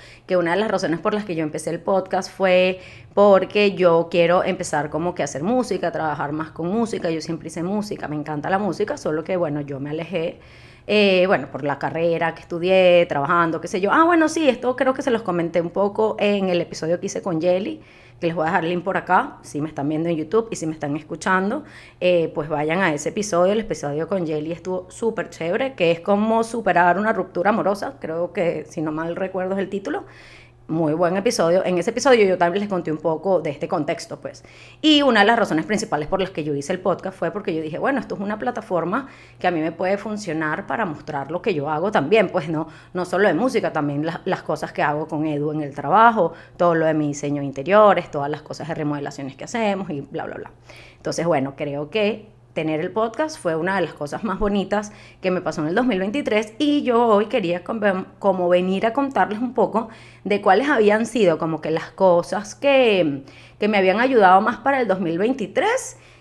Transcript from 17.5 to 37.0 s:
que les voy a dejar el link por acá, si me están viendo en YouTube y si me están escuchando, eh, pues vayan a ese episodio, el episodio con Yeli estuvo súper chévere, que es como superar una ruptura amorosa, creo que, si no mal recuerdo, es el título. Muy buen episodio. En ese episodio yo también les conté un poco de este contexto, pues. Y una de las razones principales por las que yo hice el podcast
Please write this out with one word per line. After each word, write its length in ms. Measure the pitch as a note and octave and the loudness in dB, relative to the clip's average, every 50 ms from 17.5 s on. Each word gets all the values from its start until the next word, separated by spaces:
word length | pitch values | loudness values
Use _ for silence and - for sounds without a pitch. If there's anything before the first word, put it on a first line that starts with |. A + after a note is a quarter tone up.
| F3+ F#3 G#3+ E4 D#4 - - - - - - - - - | 2 2 0 -4 -8 -10 -14 -20 -20 -20 -20 -20 -12 -4
que 80 | F3+ | -4
les 100 | E3 E3 | -2 -2
voy 60 | E3 | 0
a 40 | D#3 | -2
dejar 180 | D#3+ F#3 F3+ D#3+ | 0 0 0 0
el 60 | E3 | 0
link 140 | F3 F3+ F3 | -2 -2 -2
por 120 | G3 F3+ | -2 -2
acá, 420 | E3+ E3+ - F3+ G#3 C4+ C#4+ - - | -2 0 2 2 2 2 0 -8 -16
si 180 | - - - D3 | -18 -10 -6 -6
me 80 | D3+ D#3 | -6 -6
están 200 | - D3+ C#3 D3+ | -6 -4 -4 -2
viendo 200 | D#3 D3+ E3 E3+ | -2 -2 -2 -2
en 80 | E3+ | -2
YouTube 320 | D#3 D3+ D3+ G#3+ A3 A3+ - | -4 -4 0 0 0 0 0
y 60 | F3+ | -8
si 100 | - E3 | -6 -6
me 60 | D#3 | -8
están 240 | D#3 D#3 D3+ C#3+ D3 | -6 -6 -6 -6 -6
escuchando, 680 | D#3 - - E3+ D#3+ - G#3 F#3 F#3 F#3+ G3+ B3+ D4+ C#4+ - - - - - - - | -6 -8 -10 -12 -6 -2 0 0 2 0 0 -4 -4 -8 -12 -20 -20 -20 -20 -10 -2
eh, 300 | F3+ F3+ F3+ E3+ D#3+ D#3+ - | 0 2 2 2 2 0 -4
pues 140 | E3 D3 D3+ | -6 -4 -4
vayan 320 | D3+ C#3+ D3+ D3+ E3 F#3+ | -2 -2 -2 0 0 2
a 120 | G3 E3 | 2 0
ese 180 | D3 C#3+ - E3 | 0 -2 -4 -6
episodio, 420 | - - G3+ G3+ F3 E3+ F3+ F#3+ | -4 -4 -4 -2 2 2 2 4
el 80 | G#3 A3+ | 2 0
episodio 480 | G#3 - D#3+ - D#3+ D3 C#3+ D#3 E3 D#3+ | -2 -4 -8 -6 -6 -6 -4 -4 -4 -4
con 180 | G3+ F#3 E3+ | -4 -4 -2
Yeli 260 | D3+ D#3 D3+ D3+ D#3+ | -2 -4 -4 -4 -6
estuvo 380 | E3+ E3 - F#3 F#3 F3+ F#3 - | -10 -8 -6 -6 -6 -6 -8 -12
súper 400 | - - A#3 A3+ A3 F3 E3 - | -10 -4 -4 -4 -4 -4 -8 -8
chévere, 440 | - - E3 E3+ G3 A#3 C4+ C4 C4+ | -8 -8 -4 -4 -2 -2 -4 -4 -2
que 160 | - F3+ E3 | 0 2 2
es 100 | E3 E3 | 2 0
como 440 | - G3+ G3+ G3+ G#3+ A3+ A3+ A3+ A3+ | 2 0 2 2 2 2 2 0 0
superar 540 | A3+ - A#3 G#3 F#3+ E3+ E3+ F3+ F3 F3 G3 | -2 -4 -2 0 2 4 4 6 4 4 2
una 140 | G#3 A3 | 2 0
ruptura 380 | G#3+ F#3+ F3+ - - F3 F3 G3 | 0 -2 -4 -4 -2 0 2 2
amorosa, 440 | A3+ G3 D#3 F#3+ G3+ G3+ - C#4 C4+ - | 2 2 2 0 0 -2 -4 -10 -10 -10
creo 320 | - - D#3+ E3+ F3 F3 | -10 -8 -6 -4 -6 -4
que, 340 | - G#3 D#3+ E3+ D#3+ D3+ D3+ - | -2 -2 0 0 -2 -2 -6 -10
si 140 | - E3+ | -8 -6
no 100 | D#3 D#3 | -6 -4
mal 240 | D3+ D#3 E3 E3+ E3+ | -4 -4 -6 -6 -4
recuerdo, 380 | F#3 F#3+ F#3 F#3+ F#3 F#3 F#3 G3 | -6 -6 -6 -4 -6 -4 -4 -2
es 60 | G3 | -4
el 100 | F#3 F#3+ | -4 -4
título. 340 | G3+ G3 G3 C#4 D#4+ G4 - - - - - - - - - - _ _ - - | -6 -8 -6 -6 -8 -8 -8 -12 -20 -20 -20 -20 -20 -20 -20 -20 _ _ -10 -6
Muy 220 | D#3 E3 E3 D3 | -4 -2 0 0
buen 240 | D#3 E3 F3+ E3 F#3 | 0 2 0 0 0
episodio. 480 | G3+ G3 B3+ A3 - E3+ E3 F3 F#3 - | 0 0 0 2 2 2 4 4 2 2
En 140 | F#3 F3+ F3 | 2 0 0
ese 120 | F3 A#3 | -2 -2
episodio 340 | A3+ B3 - C#4 B3 A3+ G3+ | -2 0 4 4 6 6 6
yo 140 | F#3+ F3+ F3 | 4 4 2
también 220 | F3 E3+ F3 G3+ | 2 2 2 -2
les 80 | G#3 G3+ | -4 -2
conté 240 | G3 F3 E3 D#3+ | -4 -4 -2 -4
un 60 | D#3 D3+ | -6 -2
poco 420 | - E3 D#3+ D3+ - G3 F#3 D#3 | -2 -2 -2 0 0 0 0 2
de 100 | D#3+ D#3 | 0 -2
este 160 | C#3 - E3+ | -6 -6 -6
contexto, 540 | D3 F#3 E3+ C#3+ - E3 - - - D3 - | -4 -4 -4 -2 -4 -4 -6 -6 -14 -14 -12
pues. 240 | - - - - - - - - - - - - | -12 -14 -14 -14 -20 -20 -20 -20 -20 -20 -12 0
Y 220 | - D#4 D4+ C#4+ | 4 4 4 6
una 160 | C#4+ C4 A#3 G#3 | 6 4 6 6
de 80 | G3+ | 6
las 100 | A3 A#3 | 6 6
razones 300 | A#3 G3 - E3 D#3 D#3 | 4 2 0 0 -2 0
principales 400 | - G#3+ - - - D#3 D3 D3+ | 0 -2 -4 -2 -2 -4 -4 -2
por 140 | D3 F#3+ F#3 | -2 -2 -2
las 100 | F#3 F3 | -2 -4
que 140 | - E3+ D3 | -4 -6 -4
yo 100 | D3+ C#3+ | -4 -4
hice 180 | C#3+ C#3 - | -4 -4 -4
el 60 | F#3 F3+ | -6 -2
podcast 400 | - G3 E3 E3+ | 0 -2 -2 -2